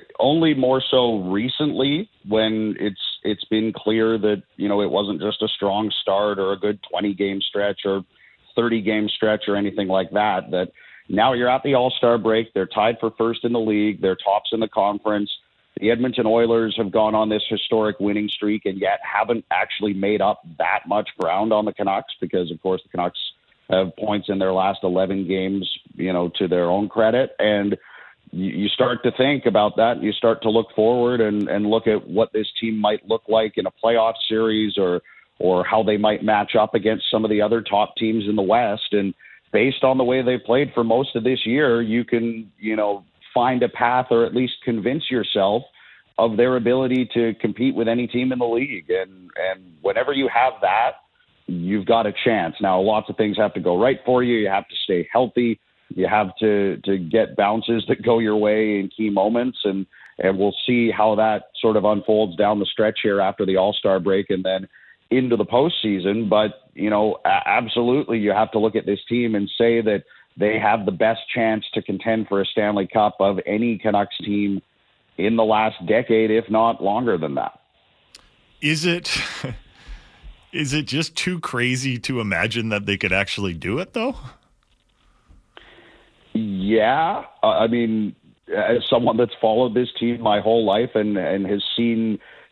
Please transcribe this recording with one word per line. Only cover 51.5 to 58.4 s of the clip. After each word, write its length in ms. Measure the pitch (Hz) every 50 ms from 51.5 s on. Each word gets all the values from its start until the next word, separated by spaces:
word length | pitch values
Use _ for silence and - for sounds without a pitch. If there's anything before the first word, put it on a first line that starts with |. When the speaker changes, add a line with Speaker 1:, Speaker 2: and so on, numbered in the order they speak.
| 90 87 85 92 101 104 95
Speaker 1:
got 220 | - 117 117 110
a 60 | 104 101 - -
chance. 320 | 123 113 104 85 80 - -
Now, 200 | 107 98 92 92
lots 300 | 95 107 107 107 - -
of 60 | 104
things 200 | - 110 104 95
have 160 | 104 107 101 -
to 60 | 98
go 180 | 85 90 87 90
right 220 | 113 131 131 - -
for 180 | 120 127 123 127
you. 160 | 120 120 113
You 100 | 104 95
have 180 | 98 101 -
to 80 | - - - -
stay 220 | - 95 87 82 - -
healthy. 480 | 120 127 107 - 123 120 117 110 - _ _ _ _ _ _ -
You 140 | 90 92 92
have 260 | 107 107 104 95 - -
to, 380 | 110 107 104 101 98 98 92 - -
to 100 | 101 98
get 400 | 95 87 80 95 110 107 - -
bounces 480 | - 101 101 110 113 - 120 117 113 101 -
that 140 | 127 - 101
go 160 | 117 117 117
your 180 | 113 107 107
way 440 | 107